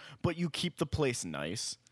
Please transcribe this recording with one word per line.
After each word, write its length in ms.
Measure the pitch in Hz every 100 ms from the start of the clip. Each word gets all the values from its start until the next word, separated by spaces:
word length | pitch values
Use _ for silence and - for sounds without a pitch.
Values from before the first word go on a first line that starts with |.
| - 143
but 160 | 175 170
you 120 | 175
keep 280 | - 175 -
the 80 | 160
place 400 | - 139 120 90
nice. 520 | 71 78 110 - - _